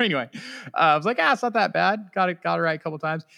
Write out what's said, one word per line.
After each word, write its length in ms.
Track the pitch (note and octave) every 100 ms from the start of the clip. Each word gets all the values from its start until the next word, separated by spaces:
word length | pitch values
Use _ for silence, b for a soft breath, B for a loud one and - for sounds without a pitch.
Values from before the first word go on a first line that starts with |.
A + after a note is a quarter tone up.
Anyway, 280 | A3+ C#3+ A#2+
uh, 440 | - - - - -
I 200 | D#3+ D3+
was 80 | E3+
like, 120 | B3+
"Ah, 100 | D#4
it's 120 | B3+
not 100 | B3
that 180 | A3 F#3+
bad." 380 | E3 F3+ G#3+ G3
Got 160 | G3 F#3
it, 120 | E3+
got 160 | E3+ E3+
it 20 |
right 140 | E3 D#3
a 60 |
couple 160 | E3 D#3
times. 260 | D#3 D#3+ -